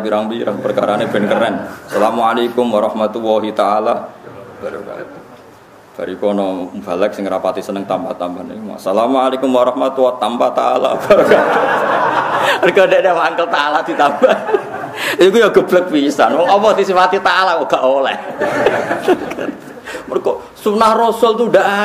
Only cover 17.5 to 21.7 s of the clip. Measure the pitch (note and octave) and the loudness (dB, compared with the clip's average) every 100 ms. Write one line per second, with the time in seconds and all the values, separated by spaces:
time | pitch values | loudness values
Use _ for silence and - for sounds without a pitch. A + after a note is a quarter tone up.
17.5 | E3 C3 - B2+ C#3 B2+ G#2 - - - | 0 0 0 2 2 0 -2 -6 -6 -4
18.5 | - - - - - - - - - - | 0 0 0 -2 -4 0 -2 -2 -8 -8
19.5 | - - - - - - F3+ - - - | -10 -14 -18 -14 -14 -6 -4 -2 -4 -8
20.5 | - G#3+ G#3 G#3+ A3+ A#3 G3+ A#3 A3 A#3 | -8 -2 2 4 4 2 2 2 2 0
21.5 | F3 F#3+ | 0 0